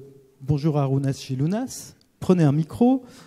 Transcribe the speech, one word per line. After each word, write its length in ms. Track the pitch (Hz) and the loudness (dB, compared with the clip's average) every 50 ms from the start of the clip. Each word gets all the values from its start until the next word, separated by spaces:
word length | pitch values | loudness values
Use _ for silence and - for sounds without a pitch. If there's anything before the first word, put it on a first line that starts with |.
| 131 - - - _ _ _ _ | -6 -12 -20 -20 _ _ _ _
bonjour 360 | 135 131 151 139 143 165 143 | -2 -2 -2 0 0 0 0
Arunas 360 | 147 139 131 135 135 139 135 131 | 2 0 2 0 0 0 -2 -4
Chilounas. 800 | - - - 135 127 147 165 196 220 262 247 - - - - - _ _ _ _ - | -6 -8 -8 -4 -2 -2 -2 -2 -4 -6 -8 -10 -14 -18 -18 -20 _ _ _ _ -10
Prenez 240 | - - 185 175 160 | 0 0 2 4 4
un 80 | 139 | 2
micro, 520 | 143 151 165 - - - 240 247 269 262 - - - - - | 2 2 -2 -4 0 2 2 4 2 2 -2 -10 -20 -20 -20